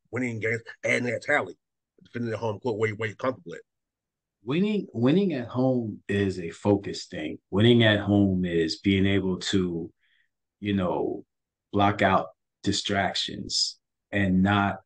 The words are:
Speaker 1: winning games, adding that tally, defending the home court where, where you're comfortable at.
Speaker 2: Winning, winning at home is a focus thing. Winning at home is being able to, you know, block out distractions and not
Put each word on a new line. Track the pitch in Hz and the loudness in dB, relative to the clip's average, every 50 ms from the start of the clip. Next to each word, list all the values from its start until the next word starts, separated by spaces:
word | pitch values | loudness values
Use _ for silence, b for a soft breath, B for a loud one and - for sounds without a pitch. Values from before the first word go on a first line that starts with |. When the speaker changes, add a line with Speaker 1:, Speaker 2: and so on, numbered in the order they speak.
| _ _ | _ _
Speaker 1:
winning | - 120 127 120 117 107 | -6 -6 -4 -4 -4 -4
games, | 101 113 117 113 B B B - - | -4 -4 -4 -4 B B B -6 -4
adding | 120 123 120 123 | -2 -2 0 -2
that | 120 110 107 - | -2 -4 -4 -2
tally, | - 147 139 104 87 - _ _ _ _ _ _ _ _ _ - | 0 0 0 -2 -4 -10 _ _ _ _ _ _ _ _ _ -20
defending | - - 120 120 113 | -12 -10 -8 -6 -6
the | 107 | -6
home | 101 117 110 104 95 | -4 -4 -4 -4 -4
court | - 127 110 | -4 -4 -2
where, | 104 113 107 | 0 -2 -2
where | 104 104 110 107 | -2 -4 -6 -8
you're | 101 | -6
comfortable | - - 131 127 - - 85 80 | -6 -4 -6 -6 -6 -10 -16 -16
at. | - - _ _ _ _ _ _ _ _ _ _ _ _ _ _ _ - | -16 -18 _ _ _ _ _ _ _ _ _ _ _ _ _ _ _ -8
Speaker 2:
Winning, | 107 139 170 202 214 214 196 - - - | -4 0 0 0 0 0 -2 -4 -6 -2
winning | 113 117 131 156 190 202 185 151 | 0 2 4 4 4 2 2 -2
at | 127 120 | -4 -6
home | 104 - 123 131 131 131 123 117 107 101 - - | -6 -2 0 0 2 2 0 -2 -4 -8 -8 -6
is | - 110 101 101 95 90 90 | -2 0 0 0 0 -2 -4
a | 85 85 | -8 -10
focus | 82 - - 104 104 95 - 90 82 - - | -10 -2 2 2 2 2 0 -4 -10 -10 -12
thing. | - 95 82 78 - 67 - _ _ | -12 -10 -8 -8 -8 -10 -12 _ _
Winning | 92 98 110 120 120 117 117 | 2 4 6 6 6 6 6
at | 110 104 98 | 6 4 4
home | 90 95 104 101 101 98 92 90 90 | 2 4 4 4 4 4 2 0 0
is | 87 85 82 82 80 80 - | 0 0 0 0 0 -2 -2
being | - 101 98 95 95 | 0 2 2 4 4
able | 98 98 98 92 92 92 90 | 2 2 0 0 -2 -4 -4
to, | - - - 98 92 90 85 82 85 85 - _ _ _ _ _ _ _ _ _ _ _ _ _ | -4 -2 0 0 0 -2 -4 -6 -8 -10 -14 _ _ _ _ _ _ _ _ _ _ _ _ _
you | 101 104 101 | -4 -2 -2
know, | 98 90 87 78 71 - - - - - _ _ _ _ _ _ _ _ _ - | 0 0 0 -2 -2 -4 -4 -6 -8 -12 _ _ _ _ _ _ _ _ _ 0
block | 101 101 101 - - 101 | 2 2 2 2 2 2
out | 95 95 92 - - - _ _ _ _ _ - | 2 2 2 0 -4 -10 _ _ _ _ _ -4
distractions | 101 98 - - - 101 98 95 87 - - - - - - - - - - - - - _ _ _ _ _ _ _ | -4 -2 -2 -2 -2 -2 0 0 -2 -2 -4 -6 -6 -8 -10 -8 -6 -4 -2 -2 -4 -6 _ _ _ _ _ _ _
and | 101 104 98 92 92 92 95 | -2 0 2 2 4 4 4
not | 98 104 101 101 98 95 - - | 4 4 2 2 0 -2 -6 -8